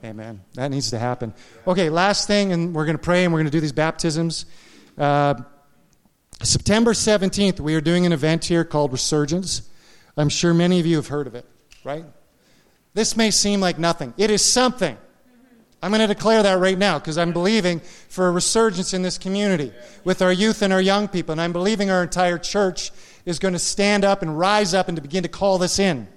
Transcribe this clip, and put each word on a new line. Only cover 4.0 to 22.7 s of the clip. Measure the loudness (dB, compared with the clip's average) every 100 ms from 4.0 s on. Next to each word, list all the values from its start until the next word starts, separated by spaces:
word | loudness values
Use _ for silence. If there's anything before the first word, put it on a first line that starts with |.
| -2 -2 -4 -4 -12 -20 -20 -20 -20 -2
Uh, | 0 2 2 0 -6 -20 _ _ _ _ _ _ _ -8
September | -2 -2 2 2 2
seventeenth, | 2 2 2 2 0 0 0
we | -2 0
are |
doing | 2 2 2
an |
event | 2 0 0 0
here | 0
called | 0 0 0
Resurgence. | -2 -2 0 0 -2 -4 -8 -10 -20 -20 -20 _ -2
I'm | -2
sure | 2 2
many | 4 4 2
of | 2
you | 0
have | -2
heard | -6 -6
of | -12
it, | -18 _ _ -18
right? | -12 -12 -12 -20 _ _ _ _ _ _ _
This | -4 -2 2
may | 2
seem | 2 2 2
like | 0 0
nothing. | -2 -2 -6 -2
It | 0
is | 2 2
something. | 2 2 0 -6 -6 -20 _ _ _ _ _ _ _
I'm | -2
gonna | 0 2
declare | 2 2 4
that | 4 4
right | 2 2
now | 2 0
'cause | -2 -2
I'm | -2
believing | 0 2 2 0 -2 -8 -20 -14
for | 0 0
a |
resurgence | 2 0 2 2 0 -4
in | -4
this | -4 -4
community | -4 -2 2 0 -2 -10 -20 -8 -4
with | 2
our | 2
youth | 4 2 2
and | 2
our | 2
young | 4 2 0
people. | -4 -4
And | -4
I'm | -2
believing | 0 0 0 0
our | 0
entire | 0 0 0 0
church | -4 0 0